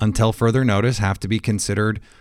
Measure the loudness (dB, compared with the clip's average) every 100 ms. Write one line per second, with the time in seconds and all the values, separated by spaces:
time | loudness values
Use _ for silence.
0 | -2 2 0 2 0 2 2 2 0 0
1 | -2 -2 -2 -4 -2 -2 -2 -2 -2 -4
2 | -10 -20